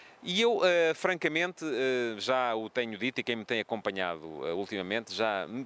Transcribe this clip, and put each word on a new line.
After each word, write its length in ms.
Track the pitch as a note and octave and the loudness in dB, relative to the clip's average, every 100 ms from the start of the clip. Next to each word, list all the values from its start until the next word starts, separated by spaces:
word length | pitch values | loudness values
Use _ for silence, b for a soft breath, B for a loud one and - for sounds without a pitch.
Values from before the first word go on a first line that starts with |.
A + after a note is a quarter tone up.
| B B | B B
E 160 | F3+ F3+ | -4 2
eu, 220 | A#3 A3 | 4 4
eh, 300 | F3+ F3 E3 | 4 6 4
francamente, 720 | D#3+ F#3+ F3 E3 D#3 F3+ F3+ | 2 0 2 0 0 0 -2
eh, 500 | D#3+ B2 C3 B2+ A#2+ G#2+ | -4 0 2 2 0 -2
já 360 | G#2 C3 B2 | 0 2 2
o 140 | A2 A2 | 0 -2
tenho 300 | - A#2 G#2 | -2 -2 -2
dito 220 | A#2+ B2+ | -2 -2
e 20 | |
quem 140 | B2+ A#2 | -2 -4
me 80 | G#2 | -2
tem 120 | A#2 | -2
acompanhado, 880 | G2+ A2+ G#2 G2 F2+ E2 D#2+ D2+ C#2+ | -2 -2 -2 -2 -2 -4 -8 -6 -2
eh, 60 | |
ultimamente, 640 | F2 G2 G#2 F#2 A2 A2+ | -2 -2 -4 -2 -2 -4
já 320 | F#2 A2+ G2 D#2+ | -2 0 0 -4
me, 160 | A#2 | -8